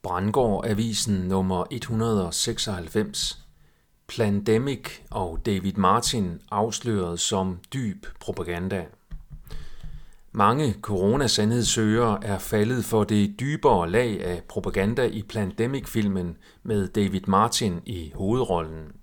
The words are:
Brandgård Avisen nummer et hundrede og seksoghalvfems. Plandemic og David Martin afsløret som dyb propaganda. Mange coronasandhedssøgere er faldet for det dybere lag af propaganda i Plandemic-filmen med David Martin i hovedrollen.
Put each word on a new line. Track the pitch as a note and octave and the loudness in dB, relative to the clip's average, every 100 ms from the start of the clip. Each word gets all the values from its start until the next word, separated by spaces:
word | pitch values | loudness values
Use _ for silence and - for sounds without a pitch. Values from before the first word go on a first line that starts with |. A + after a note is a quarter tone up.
Brandgård | F#2+ F2+ G2+ C3+ A#2+ G2 A2+ | -2 0 2 4 4 2 0
Avisen | G2+ A#2 G#2 A2 | 0 0 -2 0
nummer | G2 F2+ F#2+ F#2+ F2+ F2+ | 0 2 0 2 0 -2
et | B2 | -6
hundrede | - A2 A#2 G#2+ F2 | -4 -2 2 2 0
og | |
seksoghalvfems. | - - A2 - F#2 E2 G#2+ G#2 - - - - _ - _ _ _ - | -2 -2 -2 -4 -4 -2 -2 -2 -4 -6 -6 -18 _ -20 _ _ _ -14
Plandemic | - G#2 G2+ G2+ A2 C#3 C3 - - - | 0 2 2 2 2 2 -4 -8 -16 -10
og | G#2 F2+ E2 - | -6 -4 -4 -2
David | G2 F#2+ | 0 0
Martin | G2+ F#2 A2 - A#2+ F#2 E2+ - | 2 4 4 2 0 -2 -6 -6
afsløret | G#2 A2 G#2+ A#2+ G#2 F2 E2+ | -2 -2 -2 -2 0 0 -2
som | - G2 F#2 F2 - | 0 0 0 -4 -8
dyb | C3+ A2+ F#2 - - | -4 -4 -4 -12 -10
propaganda. | - F#2+ E2+ F2 F#2 F#2+ E2 - _ - - - - - - - - - - - - | -8 -6 -4 -4 -2 -4 -6 -16 _ -14 -14 -18 -10 -10 -8 -10 -10 -10 -14 -20 -10
Mange | G#2+ G2+ C3 D3 F#2+ | 2 4 4 2 -2
coronasandhedssøgere | - G2 G2 C3 B2+ - G#2+ A#2+ A2 - G#2+ A2 A#2 G2+ | -2 2 2 4 2 2 2 2 2 2 4 4 4 2
er | A2 F#2+ | -2 -4
faldet | - A2 G#2+ B2+ | 0 2 2 0
for | - A2 | 2 2
det | G#2 G#2 G2+ G2+ | 4 4 4 0
dybere | C3+ D3+ D3 G2+ E2+ | -4 4 6 6 4
lag | G#2 B2 G2 | 2 2 -2
af | F2+ F2 - | -4 -6 -6
propaganda | G#2+ F#2 G2 G2+ A#2+ | -6 -2 0 2 2
i | B2 G#2+ | 0 -2
Plandemic-filmen | - A2 G2 - A#2 C3+ - A#2 G#2 F#2+ F2 D#2+ - - | -6 -4 -4 -2 -2 -2 -4 0 0 0 -4 -8 -18 -14
med | - G#2 F#2 | -2 0 0
David | A2 G2+ F#2+ G2 | 0 0 0 2
Martin | G2 A#2 - A2 E2+ - | 4 4 2 0 -2 -6
i | F#2 D#2 | -8 -8
hovedrollen. | C#2+ F#2+ B2 A#2 F2 D#2+ D#2+ D#2 - | -4 0 0 2 0 -2 -8 -14 -18